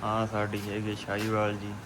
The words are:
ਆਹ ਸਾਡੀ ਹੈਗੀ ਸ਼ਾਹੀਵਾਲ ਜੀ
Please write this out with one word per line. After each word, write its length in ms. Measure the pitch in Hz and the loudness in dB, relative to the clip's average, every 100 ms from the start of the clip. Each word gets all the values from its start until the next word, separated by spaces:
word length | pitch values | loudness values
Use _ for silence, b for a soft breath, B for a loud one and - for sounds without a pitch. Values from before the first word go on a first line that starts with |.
ਆਹ 220 | 104 110 110 | 2 2 2
ਸਾਡੀ 340 | 107 104 104 | 2 0 0
ਹੈਗੀ 340 | 101 104 107 104 | -2 -2 -2 -2
ਸ਼ਾਹੀਵਾਲ 600 | - 101 110 110 107 101 | -2 0 2 2 2 0
ਜੀ 160 | 101 101 | -4 -8